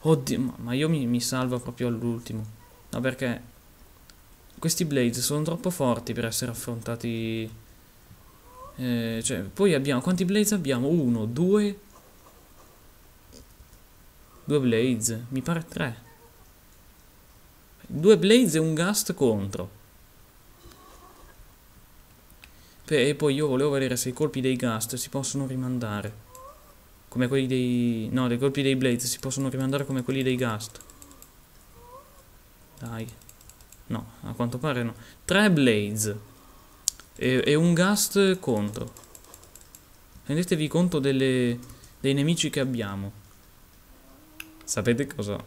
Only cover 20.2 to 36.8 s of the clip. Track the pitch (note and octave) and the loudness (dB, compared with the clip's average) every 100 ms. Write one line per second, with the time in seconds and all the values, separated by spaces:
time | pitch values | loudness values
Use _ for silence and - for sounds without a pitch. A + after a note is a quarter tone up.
20.2 | - - - - - - - - - - | -20 -20 -20 -20 -20 -20 -20 -20 -20 -20
21.2 | - - - - - - - - - - | -20 -20 -20 -20 -20 -20 -20 -20 -20 -20
22.2 | - - - - - - - D3+ B2+ D3 | -20 -20 -20 -20 -20 -20 0 2 4 4
23.2 | D3+ C#3 D3+ C3 D3 C#3 C3 B2 C3 B2 | 2 2 2 2 2 2 0 0 -4 -2
24.2 | D3+ C3+ C3 B2+ B2+ A2 - B2+ - C#3+ | -2 0 0 0 0 -2 -4 -6 -6 -6
25.2 | C3 C#3+ C3+ C3 B2+ B2+ A2+ G#2 G#2 G#2+ | -6 -4 -4 -4 -4 -4 -4 -4 -6 -12
26.2 | - - - - - - - - - A#2+ | -20 -20 -20 -20 -20 -20 -20 -20 -10 -2
27.2 | B2 C3+ C3 B2+ B2 B2 A#2+ A2+ A2 B2 | 0 2 0 0 2 2 2 0 -2 0
28.2 | B2+ A#2+ C#3 C#3 C#3 C3+ C3 A#2+ B2 - | 0 0 0 2 0 2 2 0 -2 -4
29.2 | C3+ C3 C3+ C3 C3 C#3 C#3 C3+ B2 C3+ | -6 -4 -4 -2 -2 -2 -2 -4 -2 0
30.2 | C3 B2+ B2 G#2+ G#2+ - - - - - | 0 0 0 -2 -8 -16 -20 -20 -20 -20
31.2 | - - - - - A#4 A#4+ C5 C#5 - | -20 -20 -20 -20 -20 -20 -20 -20 -20 -20
32.2 | - - - - - - A#2+ A2+ A2+ - | -20 -20 -20 -20 -20 -16 -12 -10 -12 -14
33.2 | - - - - - - - A2+ - - | -20 -20 -20 -20 -20 -20 -8 -8 -8 -14
34.2 | - A2 A#2+ B2 D#3 B2 A#2 A2+ - - | -12 -6 -4 -4 -4 -2 -4 -8 -20 -16
35.2 | - F#3 G#3 E3 C3 G#2+ G#2 G#2+ G#2+ G#2 | 0 4 6 6 6 4 0 -2 -4 -4
36.2 | - - - - - - | -12 -20 -20 -20 -20 -6